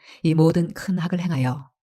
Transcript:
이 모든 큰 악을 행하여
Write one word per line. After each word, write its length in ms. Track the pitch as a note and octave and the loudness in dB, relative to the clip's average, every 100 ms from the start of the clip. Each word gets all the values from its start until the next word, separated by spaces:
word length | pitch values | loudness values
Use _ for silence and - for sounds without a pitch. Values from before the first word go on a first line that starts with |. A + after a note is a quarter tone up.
| - - | -20 -4
이 100 | E3 | 0
모든 400 | D#3 D#3+ E3+ E3 | 4 4 4 -2
큰 240 | - - F3+ | -4 -4 -2
악을 200 | D#3+ F3+ | -2 -4
행하여 500 | F3 D3+ B2+ C#3 - _ | -2 -2 -2 -4 -10 _